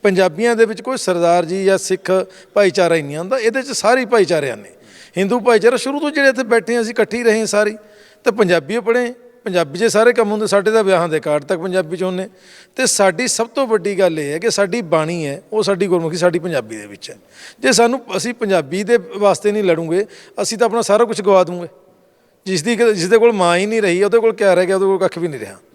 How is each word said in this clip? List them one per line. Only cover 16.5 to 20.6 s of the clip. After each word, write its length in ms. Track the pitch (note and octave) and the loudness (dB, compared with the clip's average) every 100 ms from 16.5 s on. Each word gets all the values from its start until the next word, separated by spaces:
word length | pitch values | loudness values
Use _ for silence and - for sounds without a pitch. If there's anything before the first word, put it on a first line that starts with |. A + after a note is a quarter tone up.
| D#3 A2 A2 | -4 -6 -12
ਦੇ 100 | G#2 | -14
ਵਿੱਚ 220 | G2+ - | -16 -18
ਹੈ। 80 | A2 _ - - - | -20 _ -20 -20 -4
ਜੇ 120 | C4 | 0
ਸਾਨੂੰ, 300 | A#3+ A#3 B3+ C4 F#3+ | 4 2 0 -6 -6
ਅਸੀਂ 160 | G3 | -6
ਪੰਜਾਬੀ 500 | A#3+ G#3+ F#3+ C#3 F3 | -6 0 0 0 -6
ਦੇ 140 | G#3 A#3 F3 - | 0 0 0 0
ਵਾਸਤੇ 340 | G3+ F3 G#3 | 0 2 0
ਨਹੀਂ 120 | G#3 | 0
ਲੜੂਗੇ, 420 | G3 E3 E3 F3 G#3+ - - - | 0 0 0 -2 -2 -10 -20 -6
ਅਸੀਂ 160 | G3 | -6
ਤਾਂ 80 | A3 | 0